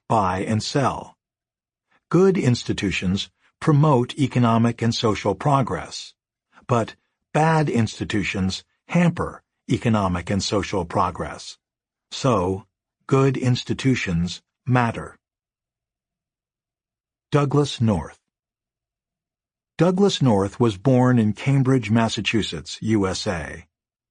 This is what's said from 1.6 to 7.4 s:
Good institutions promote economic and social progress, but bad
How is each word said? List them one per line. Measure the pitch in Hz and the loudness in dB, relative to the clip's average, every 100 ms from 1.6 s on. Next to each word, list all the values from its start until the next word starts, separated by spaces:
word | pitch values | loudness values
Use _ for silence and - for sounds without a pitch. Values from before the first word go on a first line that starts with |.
| _ _ _ _ _ | _ _ _ _ _
Good | 165 190 180 | 2 4 4
institutions | 131 120 - 104 98 - 95 98 - _ _ _ | 2 0 -2 -4 -2 -2 -2 -2 -4 _ _ _
promote | - 147 156 127 123 - | 2 4 4 2 0 -2
economic | 127 131 120 113 117 113 | -2 2 4 4 2 0
and | 117 113 | -2 0
social | 113 95 107 95 | -2 0 -2 -2
progress, | 147 139 117 85 - - - _ _ _ _ _ - | 0 0 0 -4 -8 -14 -16 _ _ _ _ _ -2
but | 120 110 - _ _ _ | 0 0 -8 _ _ _
bad | 151 | 0